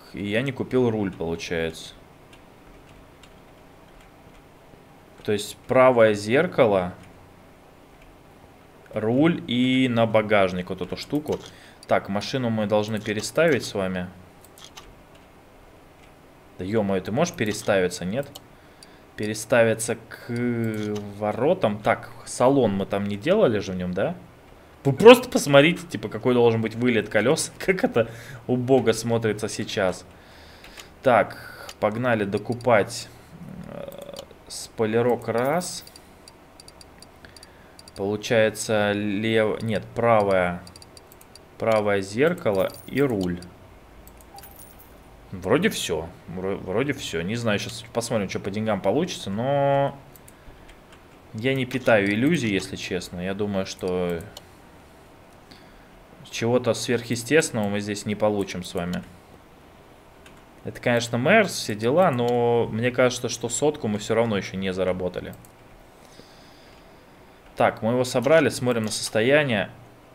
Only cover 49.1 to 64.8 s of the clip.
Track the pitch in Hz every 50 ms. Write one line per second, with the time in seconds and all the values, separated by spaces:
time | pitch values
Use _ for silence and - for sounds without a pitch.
49.1 | - - - 101 98 110 123 139 143 139 139 139 139 139 139 135 - - - -
50.1 | - - - - - - - - - - - - - - - - - - - -
51.1 | - - - - - 110 117 135 135 135 123 127 - 123 - 127 113 101 98 101
52.1 | 104 113 127 156 175 139 120 107 95 92 - - - - - - 98 87 - -
53.1 | 92 87 92 95 95 101 104 104 98 95 95 - - - 98 92 90 90 90 87
54.1 | 85 82 107 - - - - - - - - - - - - - - - - -
55.1 | - - - - - - - - - - - - - - - - - - - -
56.1 | - - 139 - - - 117 117 123 123 123 117 107 - - 127 117 117 - -
57.1 | 120 113 - - 147 160 156 - 127 113 104 101 101 104 101 104 101 - - 107
58.1 | 104 - 107 107 104 101 95 - - 90 90 - - 90 87 87 90 90 - -
59.1 | - - - - - - - - - - - - - - - - - - - -
60.1 | - - - - - - - - - - - 117 - - - 127 120 117 120 117
61.1 | 120 120 131 160 214 226 196 170 - - - - 104 107 113 120 147 180 190 165
62.1 | 131 120 120 120 123 120 120 120 120 117 107 107 107 110 120 123 123 131 127 123
63.1 | 123 - - 113 - - 120 113 - - 143 151 151 - - 107 104 101 - -
64.1 | 110 110 117 117 104 95 - - - 95 95 95 90 95